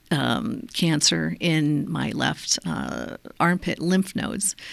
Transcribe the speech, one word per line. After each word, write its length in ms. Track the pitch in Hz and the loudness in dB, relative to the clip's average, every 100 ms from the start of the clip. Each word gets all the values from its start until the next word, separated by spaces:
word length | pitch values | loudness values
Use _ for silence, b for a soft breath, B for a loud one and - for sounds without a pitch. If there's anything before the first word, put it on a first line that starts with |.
| - | -2
um, 560 | 143 127 110 113 123 - | 0 2 0 -2 -6 -6
cancer 640 | - 170 151 - 165 160 165 | 0 2 4 2 2 0 0
in 500 | 175 156 151 147 - | 0 2 2 2 0
my 200 | 143 139 | -2 -2
left, 460 | 143 131 160 - - 175 | 0 -2 -2 -2 -2 -2
uh, 520 | 156 65 - - - - - | -4 -4 -6 -8 -10 -12 0
armpit 380 | 170 185 170 - | 2 2 -2 -2
lymph 360 | 170 185 190 - | 2 2 2 -2
nodes, 400 | - - - - B | -4 -2 -4 -6 B